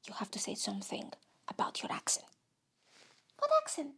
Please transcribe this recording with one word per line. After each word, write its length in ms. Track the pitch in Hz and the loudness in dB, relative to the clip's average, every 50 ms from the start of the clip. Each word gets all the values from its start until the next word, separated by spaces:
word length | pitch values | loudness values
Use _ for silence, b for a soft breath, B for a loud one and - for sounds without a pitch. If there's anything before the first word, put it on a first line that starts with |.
| _ | _
You 80 | - - | -10 -6
have 160 | - 214 - | -6 -6 -6
to 60 | - 214 | -4 -4
say 160 | - - - | -4 -2 -2
something 580 | 220 - - 202 196 196 - - - - - - - _ _ _ _ _ - | -2 -2 -2 -2 -4 -4 -4 -6 -6 -6 -8 -12 -16 _ _ _ _ _ -12
about 340 | - - - - - - | -2 0 0 0 0 -4
your 100 | - - | -4 -4
accent. 340 | - - - - - - - - - _ _ _ _ _ _ _ _ B B B B B B B B B B B B - | -4 -4 0 0 0 0 0 -8 -20 _ _ _ _ _ _ _ _ B B B B B B B B B B B B 0
What 120 | - 587 622 622 | 4 8 8 6
accent? 320 | 622 - - - 302 285 - | 6 4 -4 -4 -4 -6 -6